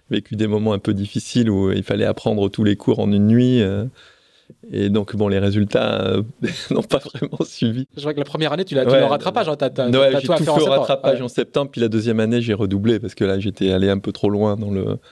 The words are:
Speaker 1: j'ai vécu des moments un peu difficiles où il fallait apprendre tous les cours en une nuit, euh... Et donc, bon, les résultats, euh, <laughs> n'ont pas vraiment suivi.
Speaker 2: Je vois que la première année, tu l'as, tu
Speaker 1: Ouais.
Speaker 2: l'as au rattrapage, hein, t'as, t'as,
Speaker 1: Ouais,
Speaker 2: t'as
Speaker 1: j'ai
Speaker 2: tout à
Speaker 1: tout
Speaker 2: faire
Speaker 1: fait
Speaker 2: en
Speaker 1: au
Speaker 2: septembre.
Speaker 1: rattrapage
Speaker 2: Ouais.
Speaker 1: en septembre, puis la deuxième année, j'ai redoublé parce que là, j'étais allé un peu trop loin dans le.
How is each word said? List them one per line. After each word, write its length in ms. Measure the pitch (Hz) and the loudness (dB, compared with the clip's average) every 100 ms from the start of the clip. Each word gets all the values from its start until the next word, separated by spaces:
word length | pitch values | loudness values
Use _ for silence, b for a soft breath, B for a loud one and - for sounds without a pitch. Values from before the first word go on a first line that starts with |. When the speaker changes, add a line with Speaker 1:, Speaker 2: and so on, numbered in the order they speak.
| - | -6
Speaker 1:
j'ai 80 | 110 | -6
vécu 180 | - 107 | -4 -4
des 100 | 107 | 0
moments 280 | 104 110 | 0 0
un 40 | 101 | -2
peu 160 | - | 0
difficiles 560 | 98 101 - - 123 113 | -2 -2 -6 -4 0 2
où 220 | 98 95 | 2 2
il 100 | 98 | 0
fallait 220 | 95 104 | -2 -2
apprendre 440 | 104 101 - 107 101 | 0 -2 -2 0 0
tous 140 | 101 | 0
les 140 | 107 98 | 0 0
cours 240 | - 117 | 0 0
en 100 | 104 | 2
une 160 | 101 104 | 2 4
nuit, 340 | 117 127 127 | 4 4 4
euh... 240 | 98 98 120 b b b b b b - 233 | 2 -2 -6 b b b b b b -20 -10
Et 200 | 104 101 | -4 0
donc, 260 | 104 98 101 | 0 -2 -2
bon, 120 | 104 | 0
les 100 | 98 | 2
résultats, 640 | 101 101 104 123 113 107 | 0 0 0 0 0 -2
euh, 200 | 101 104 110 - | -2 -2 -4 -6
<laughs> 280 | - 170 - | -6 -6 -4
n'ont 120 | - | -4
pas 160 | - 143 | 0 -2
vraiment 400 | - - - - | -4 -8 -8 -6
suivi. 420 | 156 - 117 117 131 - | -8 -4 -2 -2 -6 -8
Speaker 2:
Je 60 | |
vois 100 | 143 | -6
que 60 | 147 | -6
la 80 | 139 | -6
première 260 | 160 156 | -4 -4
année, 140 | 151 190 | -4 -2
tu 80 | |
l'as, 100 | 139 | 0
tu 60 | 120 | 4
Speaker 1:
Ouais. 100 | 135 | 4
Speaker 2:
l'as 60 | 131 | 4
au 20 | |
rattrapage, 400 | 143 185 185 175 | 0 -2 -2 -2
hein, 80 | 147 | -2
t'as, 140 | 135 | -4
t'as, 160 | 135 123 | -2 0
Speaker 1:
Ouais, 260 | 127 135 | 4 4
Speaker 2:
t'as 80 | 139 | 2
Speaker 1:
j'ai 60 | - | 0
Speaker 2:
tout 60 | |
à 20 | 165 | 0
Speaker 1:
tout 80 | |
Speaker 2:
faire 0 | |
Speaker 1:
fait 60 | 160 | 2
Speaker 2:
en 40 | |
Speaker 1:
au 40 | 151 | 2
Speaker 2:
septembre. 200 | 147 135 | 4 2
Speaker 1:
rattrapage 380 | 120 135 135 127 | 2 0 0 0
Speaker 2:
Ouais. 60 | |
Speaker 1:
en 40 | 120 | -2
septembre, 420 | - 120 147 139 | -4 -2 -2 -4
puis 100 | 127 | -2
la 80 | 117 | 0
deuxième 320 | 110 110 113 | 0 0 0
année, 220 | 110 120 | 2 0
j'ai 100 | 117 | 0
redoublé 460 | 104 101 98 107 110 | 0 0 0 2 0
parce 160 | 104 | -2
que 100 | - | -2
là, 140 | 101 98 | 0 0
j'étais 340 | 98 - 95 | -2 -2 0
allé 160 | 92 98 | 2 2
un 100 | 98 | 0
peu 140 | 101 | -2
trop 160 | 98 104 | -2 0
loin 280 | 101 107 104 | 2 0 0
dans 140 | 104 | -4
le. 280 | 98 101 104 b | -4 -2 -6 b